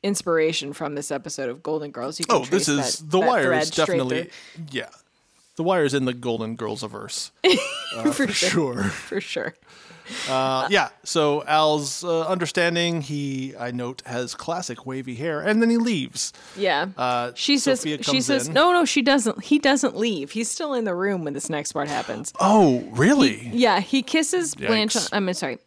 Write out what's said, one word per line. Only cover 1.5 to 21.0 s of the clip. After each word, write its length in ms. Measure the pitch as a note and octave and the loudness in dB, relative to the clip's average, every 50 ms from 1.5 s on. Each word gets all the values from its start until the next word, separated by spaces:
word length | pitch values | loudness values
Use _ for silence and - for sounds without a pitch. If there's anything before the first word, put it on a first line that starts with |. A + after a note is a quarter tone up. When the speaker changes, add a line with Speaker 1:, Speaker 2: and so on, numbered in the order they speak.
| A#2+ - | -6 -6
Speaker 1:
Golden 300 | _ - D#3 D#3 D3+ D3 | _ -4 -4 -4 -4 -8
Girls. 280 | C3 B2 A#2+ C#3 D#3 - | -10 -8 -8 -8 -6 -6
You 60 | E3+ | 0
can 100 | - A#3 | 2 2
Speaker 2:
Oh, 20 | D#3+ C3 | 2 2
this 200 | B2+ D#3+ F#3+ - | 2 0 2 2
Speaker 1:
trace 20 | D#3 | 2
Speaker 2:
is 300 | C#3+ C#3+ C3+ B2 - - | 0 0 0 -2 -4 -4
Speaker 1:
that, 120 | D#3+ D3+ | -4 0
Speaker 2:
The 80 | D3+ F#3+ | 2 4
Speaker 1:
that 80 | G3+ | 4
Speaker 2:
Wire 160 | B3+ B3 - - | 4 4 4 4
Speaker 1:
thread 180 | F3 E3 D#3 | 4 2 2
Speaker 2:
is 60 | D#3 D#3+ | 0 0
Speaker 1:
straight 160 | E3 - D#3 | 2 0 2
Speaker 2:
definitely, 380 | - F#3 - C3 B2+ B2+ - - - - - - - - | 2 2 0 0 0 -2 -4 -4 -6 -12 -20 -20 -20 -16
Speaker 1:
through. 100 | E3 E3 D3 | -16 -16 -10
Speaker 2:
yeah. 180 | B2+ B2 - - - - _ _ _ _ _ _ _ _ _ _ _ | -8 -10 -10 -10 -16 -20 _ _ _ _ _ _ _ _ _ _ _
The 60 | - E3 | -4 0
Wire 200 | F3 F#3+ F3+ D3+ | 2 2 4 2
is 100 | C#3 C3 | 2 2
in 120 | C#3+ C3 | 2 0
the 80 | B2+ B2+ | 0 -4
Golden 420 | B2 A#2+ B2 A2+ A2+ A2+ A2 A2+ | -4 -4 -4 -4 -2 -4 -6 -6
Girls 260 | A2+ A#2 G#2+ G#2+ A#2+ - | -6 -6 -6 -6 -6 -8
averse. 480 | G#2 - A2 - - - - - - _ _ - | -10 -10 -12 -12 -10 -8 -10 -10 -10 _ _ 2
Speaker 1:
<laughs> 60 | F#4 F#4 - C5+ - - - - - - | 4 4 4 0 -4 -8 -10 -10 -10 -8
Speaker 2:
Uh, 100 | A2+ - D4+ | -2 -2 -2
Speaker 1:
For 140 | C#4+ - C#4 | 0 0 -2
Speaker 2:
for 80 | A#3 G#3 | 0 0
Speaker 1:
sure. 160 | - F3 F#3 | 0 0 2
Speaker 2:
sure. 340 | - F3 D#3 C3 A#2+ - - | 2 2 0 0 -2 -2 -2
Speaker 1:
For 360 | G2+ - - - - - G3 | -2 -4 -4 -10 -6 -6 -6
sure. 340 | - - - - - - - _ _ _ - - - - - - - - - - - | -6 -6 -6 -6 -6 -6 -8 _ _ _ -20 -20 -20 -20 -20 -20 -18 -14 -10 -8 -4
Speaker 2:
Uh, 400 | - C3 C3 C3 C3 C3 C3 C3 - | -2 0 2 2 2 0 0 0 2
yeah, 180 | G3+ G3 D3 A#2+ - _ - | 2 2 2 2 -4 _ -10
so 400 | - - E3+ D3+ D3 C#3+ D3+ D3 | -2 2 4 4 4 2 0 0
Al's, 580 | - D3+ D#3 D#3 D3+ D3+ D3+ D3 C#3 C3+ - F3 | 2 4 4 6 4 4 2 0 -4 -6 -6 -4
uh, 180 | F3+ E3 E3 D#3+ | -2 0 0 0
understanding, 760 | D#3+ F#3+ F3+ F3 D3+ - F#3 E3+ E3+ E3+ E3+ E3+ E3+ E3+ E3 C#3+ | 0 0 -2 -2 -2 0 0 2 2 2 2 0 0 0 -2 -4
he, 520 | C3 D3+ C#3+ C#3+ C#3 C3+ C3 C3 C3+ B2 | -4 -6 -6 -4 -4 -4 -6 -6 -8 -8
I 140 | G2+ A#2+ B2 | -8 -8 -6
note, 320 | B2 B2 B2 A#2+ C3 - - | -6 -6 -6 -6 -8 -10 -12
has 260 | - B2 B2 B2+ A#2 - | -8 -6 -6 -6 -6 -8
classic 540 | - - - E3+ F3 F3 - B2 - - | -10 -6 -6 -6 -6 -6 -8 -10 -10 -10
wavy 260 | B2+ C3 C3 C3 C3 B2 | -10 -10 -8 -8 -8 -8
hair, 280 | A2+ C#3+ E3+ D#3 D3 | -6 -4 -4 -4 -2
and 200 | D#3 G3 A3 A3 | 0 0 2 4
then 80 | A#3 A#3 | 4 4
he 80 | A#3 | 4
leaves. 560 | A#3 A3+ A#3+ A3+ D#3 C3 - - - - - - - - - - | 2 2 2 0 -2 -2 -4 -6 -6 -8 -8 -8 -14 -20 -18 -6
Speaker 1:
Yeah. 300 | F#3+ G3+ F#3 D#3 C#3+ E3 F#3+ F#3+ | -2 0 2 2 2 0 -4 -4
Speaker 2:
Uh, 360 | - B2 B2+ B2 A#2+ A#2+ B2 B2 | -2 -2 0 0 0 -2 -4 -6
Speaker 1:
She 240 | - - - C#4+ C#4 | -4 0 2 2 2
says, 220 | - C#4+ C4 B3 | 4 2 0 0
Speaker 2:
Sophia 160 | - D#3 D3+ D3 | 0 -4 -4 -4
Speaker 1:
she 40 | A3+ - C#4 | -2 0 0
Speaker 2:
comes 120 | C4 B3 | 0 2
Speaker 1:
says, 220 | B3+ C#4+ C4 - | 2 0 0 0
Speaker 2:
in. 80 | D3+ D#3+ | 0 4
Speaker 1:
"No, 160 | C4+ D#4 F4+ F4+ | 4 6 6 6
no, 100 | F4 E4+ | 4 4
she 200 | - - D4 A#3+ | 4 2 2 4
doesn't. 400 | C#4 C#4 C#4+ A3 A3 - - - | 4 4 4 4 0 -4 -4 0
He 160 | - D4 D4 | 2 2 4
doesn't 360 | - C#4 C#4 C#4 - - - | 4 4 2 4 2 0 0
leave. 360 | F3+ A3 A#3 G#3 D#3 C3+ C#3 | 0 -2 -2 -2 -2 -6 -6
He's 180 | - A3 A#3+ - | -4 -4 -4 -4
still 240 | - - E4+ D4 C#4 | -4 -6 -4 -2 -2
in 120 | B3 A3+ | -2 0
the 100 | G#3 F3+ | -2 -2
room 280 | F3 | 0